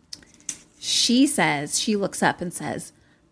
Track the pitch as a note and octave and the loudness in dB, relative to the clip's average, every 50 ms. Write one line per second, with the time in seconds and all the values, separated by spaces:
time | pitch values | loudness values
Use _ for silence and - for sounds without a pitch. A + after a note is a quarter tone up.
0 | _ - - - - _ _ - - - - - - _ _ - - - - - | _ -18 -18 -18 -18 _ _ -20 -12 -12 -12 -12 -14 _ _ -10 -6 -2 0 0
1 | - - A#3 B3+ C#4 C#4+ - - E3+ D#3 D3+ C#3+ D3 D3 - - - - G#3+ G3+ | 2 4 4 4 4 4 4 2 2 2 2 0 -2 -2 -2 -2 0 0 0 0
2 | G3 F3+ - - G3 D3+ - - F3 F3+ - - D#3 - - - - - _ _ | -2 -2 -2 0 2 2 0 0 -6 -8 -8 -8 -8 -6 -8 -8 -10 -12 _ _
3 | _ _ _ _ _ _ | _ _ _ _ _ _